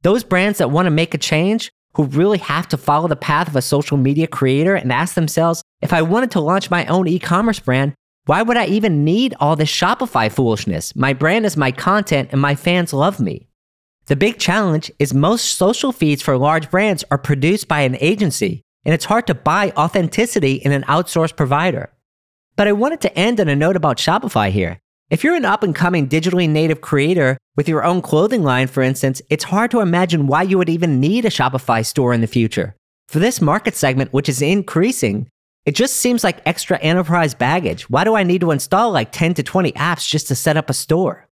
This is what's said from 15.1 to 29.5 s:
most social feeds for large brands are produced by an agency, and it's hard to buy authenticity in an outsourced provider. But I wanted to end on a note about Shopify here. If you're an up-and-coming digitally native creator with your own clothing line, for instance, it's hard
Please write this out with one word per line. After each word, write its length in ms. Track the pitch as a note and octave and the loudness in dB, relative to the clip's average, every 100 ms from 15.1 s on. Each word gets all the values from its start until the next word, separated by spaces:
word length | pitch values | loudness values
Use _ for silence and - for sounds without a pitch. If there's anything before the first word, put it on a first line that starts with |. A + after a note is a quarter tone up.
most 420 | C3+ D#3 A#3 - - | 2 2 2 -2 0
social 360 | F#3 A#3 C#4 | 0 2 -2
feeds 280 | - D3+ C#3+ | 0 0 0
for 160 | - C3 | 0 2
large 340 | C#3+ D#3+ D3 | 2 0 0
brands 340 | F3+ G#3+ F3 - | 0 0 -2 -2
are 60 | C#3 | -4
produced 520 | - C#3+ D3 G#3 - | 0 0 2 0 -2
by 120 | D3+ | 0
an 160 | C3+ B2+ | 0 0
agency, 600 | D#3 G3+ F#3+ - G2 - _ _ | 0 0 -2 0 -4 -4 _ _
and 80 | - | 0
it's 140 | D#3+ - | 0 2
hard 200 | A3 A#3 | 0 0
to 60 | |
buy 380 | C#3+ D3+ F3+ G3+ - | -2 0 0 0 0
authenticity 800 | D#3+ G3+ E3 - A#3 G#3 C#3 C3+ | 0 0 0 0 0 0 0 0
in 160 | C#3 | 0
an 120 | C#3+ C3+ | 0 0
outsourced 480 | D3+ F3 E3+ D#3+ - | -2 0 -2 -2 -2
provider. 520 | C#3 C#3+ F3+ C3+ - _ _ _ _ _ _ - | 0 0 0 -2 -8 _ _ _ _ _ _ 0
But 80 | G3+ | 2
I 60 | |
wanted 280 | G#3 C4 D#4+ | 2 0 0
to 140 | - - | -4 0
end 240 | G#3 A3+ | 0 2
on 60 | E3 | 2
a 80 | |
note 220 | C#3+ D#3+ F#3 | 2 2 2
about 220 | D3+ B2 | 0 0
Shopify 520 | - F#3+ A3 A#2 G#2 | 0 0 -2 -2 0
here. 300 | G2+ E2+ F2+ _ _ _ | 0 -2 -6 _ _ _
If 120 | D#3+ | 0
you're 140 | D4+ F4 | 2 0
an 80 | |
up-and-coming 640 | A#3 G#3+ G3+ D3+ F3 F3+ C3+ | 0 0 0 0 0 2 0
digitally 400 | D#3 E3 F3+ E3 | 0 0 0 2
native 320 | D#3 D#3+ D#3 | 2 2 -2
creator 580 | - D3 D3 F3+ C3 C3 _ | 0 0 2 2 2 0 _
with 140 | - D3 | -4 0
your 160 | D3+ | 0
own 180 | E3+ F3+ | 0 0
clothing 400 | - D#3 G#3 B3 | 0 2 2 2
line, 240 | D3 B2+ C3 | 0 0 0
for 160 | C#3 | 0
instance, 400 | B2+ C3+ C3+ C3 - | 0 0 -2 -4 -4
it's 140 | D3+ | -6
hard 260 | - | -2